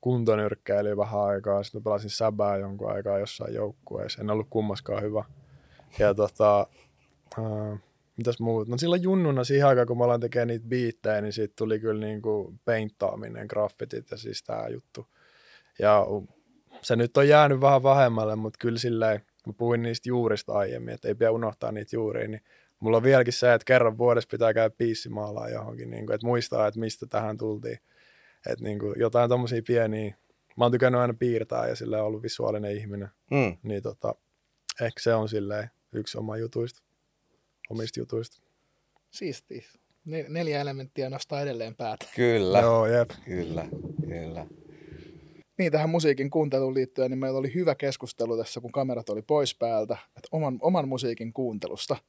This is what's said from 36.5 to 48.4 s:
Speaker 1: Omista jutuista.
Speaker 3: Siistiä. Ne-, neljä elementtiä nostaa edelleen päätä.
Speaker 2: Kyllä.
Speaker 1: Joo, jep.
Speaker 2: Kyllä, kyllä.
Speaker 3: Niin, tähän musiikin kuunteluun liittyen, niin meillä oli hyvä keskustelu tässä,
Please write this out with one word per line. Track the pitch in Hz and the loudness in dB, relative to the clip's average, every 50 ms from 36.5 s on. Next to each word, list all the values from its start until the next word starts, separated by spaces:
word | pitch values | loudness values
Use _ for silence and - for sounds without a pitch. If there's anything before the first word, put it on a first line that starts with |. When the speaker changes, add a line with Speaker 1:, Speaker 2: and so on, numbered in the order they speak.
| - 117 117 120 - _ _ _ _ _ _ _ _ _ _ _ _ _ _ _ _ _ _ - | -4 -6 -6 -6 -8 _ _ _ _ _ _ _ _ _ _ _ _ _ _ _ _ _ _ -12
Speaker 1:
Omista | 113 113 110 113 - 120 | -10 -8 -8 -8 -8 -10
jutuista. | 120 120 - 113 110 - _ _ _ _ _ _ _ _ _ _ _ _ _ _ _ _ | -8 -6 -6 -8 -8 -8 _ _ _ _ _ _ _ _ _ _ _ _ _ _ _ _
Speaker 3:
Siistiä. | _ - 202 170 127 - _ _ - 120 - _ _ _ _ _ _ _ _ | _ -10 -8 -8 -8 -10 _ _ -18 -18 -18 _ _ _ _ _ _ _ _
Ne-, | 156 156 160 143 - | -10 -10 -10 -8 -8
neljä | 147 170 175 156 147 143 | -6 -6 -4 -2 -2 -2
elementtiä | 143 143 139 135 131 135 _ - 135 131 | -4 -4 -6 -8 -12 -10 _ -6 -6 -6
nostaa | 131 131 - _ 151 139 | -6 -10 -10 _ -6 -6
edelleen | 143 143 127 117 113 110 107 | -4 -6 -6 -6 -8 -10 -8
päätä. | _ 120 113 107 - - - - | _ -8 -8 -8 -8 -12 -14 -2
Speaker 2:
Kyllä. | - 123 120 117 113 98 92 95 101 | 2 2 4 4 4 4 6 6 6
Speaker 1:
Joo, | 110 117 117 113 113 | 8 8 6 6 4
jep. | 107 117 120 117 - - - - | 4 4 4 2 2 -2 -18 -12
Speaker 2:
Kyllä, | - 90 90 87 82 82 82 80 71 - 82 76 - 78 - 76 80 | -8 -6 -6 -4 -4 -6 -6 -6 -8 -10 -12 -12 -10 -8 -8 -8 -6
kyllä. | - 85 82 80 82 82 78 - - - - - - - - - - - - - - - - - - - - _ _ - | -8 -10 -10 -10 -10 -12 -14 -14 -18 -20 -20 -20 -20 -20 -20 -20 -20 -20 -20 -20 -20 -20 -20 -20 -20 -20 -20 _ _ -2
Speaker 3:
Niin, | 185 165 | -2 2
tähän | 147 156 156 156 | 2 2 2 2
musiikin | 165 170 156 156 139 160 135 143 | 0 2 4 4 2 2 0 -2
kuunteluun | - 165 151 147 135 135 135 131 131 | 0 0 0 2 2 0 0 2 0
liittyen, | 135 131 127 _ - 131 127 | 0 -2 0 _ -2 -2 0
niin | 131 131 | 0 -2
meillä | 135 131 135 135 | -2 -2 -2 -2
oli | 135 135 117 | -4 -2 -2
hyvä | 175 180 165 139 | 0 0 0 0
keskustelu | - - 139 131 - - 117 - _ 117 117 117 | 0 -2 -4 -4 -4 -10 -14 -4 _ -2 0 0
tässä, | 113 | -2